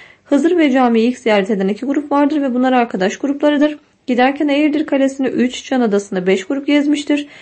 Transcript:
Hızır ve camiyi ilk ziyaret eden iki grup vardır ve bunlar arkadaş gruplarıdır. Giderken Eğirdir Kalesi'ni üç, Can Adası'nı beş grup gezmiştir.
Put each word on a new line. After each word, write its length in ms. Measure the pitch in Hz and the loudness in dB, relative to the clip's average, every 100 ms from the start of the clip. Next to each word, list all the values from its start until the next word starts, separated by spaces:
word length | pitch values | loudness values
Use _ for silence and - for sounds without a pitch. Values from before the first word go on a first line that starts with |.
| - _ | -20 _
Hızır 320 | - 285 330 349 | -2 0 2 2
ve 140 | 294 | 2
camiyi 380 | 262 247 226 233 | 4 2 2 0
ilk 100 | 247 | -2
ziyaret 320 | 226 208 196 | 0 0 0
eden 180 | 202 190 | 0 -2
iki 180 | 214 254 | -2 -2
grup 260 | 294 294 | -4 0
vardır 300 | 285 285 302 | 0 2 0
ve 120 | 277 | -2
bunlar 180 | 247 262 | 0 0
arkadaş 440 | 254 233 196 190 - | 0 0 -2 -4 -2
gruplarıdır. 600 | 277 285 294 294 294 302 _ _ - | -6 0 0 2 0 -2 _ _ -4
Giderken 420 | 247 262 285 302 | 0 0 0 -2
Eğirdir 380 | 285 302 294 311 | 2 0 0 -2
Kalesi'ni 400 | 277 269 269 262 | 0 0 0 -4
üç, 380 | - 247 - | 0 -2 -4
Can 160 | - 262 | -4 -2
Adası'nı 460 | 233 202 202 180 185 | 0 0 -2 -4 0
beş 180 | 196 | 0
grup 220 | - 277 277 | -2 -6 0
gezmiştir. 600 | 294 294 294 - 294 294 - | 0 2 -2 -2 -4 -4 -16